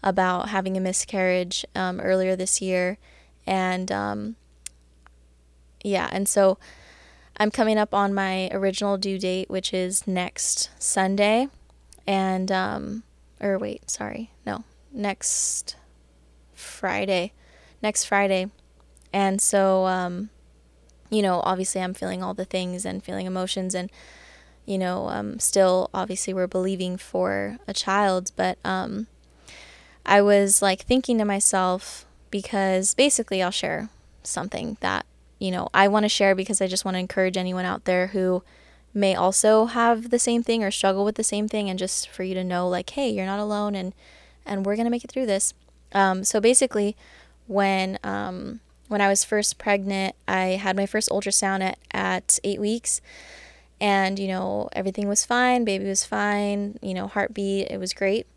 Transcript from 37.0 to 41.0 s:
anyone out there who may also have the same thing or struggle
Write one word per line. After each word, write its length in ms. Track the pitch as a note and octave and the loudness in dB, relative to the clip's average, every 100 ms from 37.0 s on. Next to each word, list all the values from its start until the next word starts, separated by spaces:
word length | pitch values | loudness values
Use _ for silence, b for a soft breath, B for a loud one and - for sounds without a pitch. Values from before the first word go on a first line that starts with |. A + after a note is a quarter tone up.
| F#3 - F#3 F#3 | -2 0 0 0
anyone 300 | F#3 F3+ F3+ | -2 -2 -2
out 180 | F#3+ | -4
there 240 | - F3+ F#3 | 0 0 2
who 360 | G3 F#3 F3+ - b b b b | 0 2 0 -2 b b b b
may 200 | G#3 G3 | 0 2
also 520 | F3+ F#3 F#3+ G#3+ A3 A3+ | 4 2 4 6 6 4
have 440 | A#3+ A#3 A3+ A#3 | 2 2 2 2
the 100 | A#3+ | 0
same 220 | A#3+ A#3 | 2 0
thing 220 | A#3 A3+ | 2 0
or 80 | G3+ | 0
struggle 320 | G3+ G3 F#3+ | 0 0 2